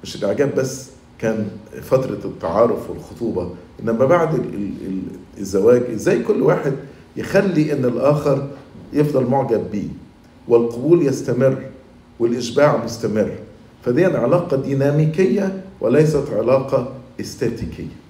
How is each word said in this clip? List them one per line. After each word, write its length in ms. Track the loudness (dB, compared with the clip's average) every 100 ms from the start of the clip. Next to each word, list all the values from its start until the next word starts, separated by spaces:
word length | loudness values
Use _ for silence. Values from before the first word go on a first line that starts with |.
مش 120 | -14 -6
الإعجاب 400 | -4 0 0 0
بس 320 | -4 -8 -14 -20 -20 -6
كان 280 | -4 -2 -6 -10 -16 -16
فترة 380 | 0 0 0 -6 -8
التعارف 640 | -6 -2 2 2 2 -6
والخطوبة، 600 | -12 -12 -8 -4 -4 -6 -10 -18 -8
إنما 220 | -4 2 4
بعد 280 | 4 2
ال-، 60 | -2
ال-، 480 | -4 -6 -8 -8 -8
ال-، 520 | -6 -8 -12 -18 -12
الزواج، 440 | -2 2 6 6 2
ازاي 260 | -2 0 0
كل 180 | 2 2
واحد 320 | 4 2 0 -6 -10 -20 -16 -12
يخلي 560 | 0 2 2 2 0
إن 120 | 0 0
الآخر 600 | 2 2 2 2 0 -2 -12 -20 -20 -6
يفضل 320 | 0 2 2 2
معجب 460 | 0 2 -2 -2
بيه، 160 | -6 -6 -10 -18 -20 -20 -20 2
والقبول 600 | 2 2 -2 2 4 4
يستمر، 560 | 0 -2 2 2 0 -8 -18 -20 -20 -20 -2
والإشباع 640 | -2 0 -2 2 4 4 -4
مستمر. 460 | -6 -2 0 -2 -4 -16 -20 -20 -8 -2
فدي 200 | 2 2
علاقة 520 | 2 2 2 2 -2
ديناميكية 1040 | 0 0 2 4 2 2 2 2 0 -4 -12 -4
وليست 440 | 2 4 4 2 -2
علاقة 580 | -2 2 2 2 -2 -2 -10 -16 -12
استاتيكية. 840 | -12 -4 -4 -4 -8 -10 -12 -14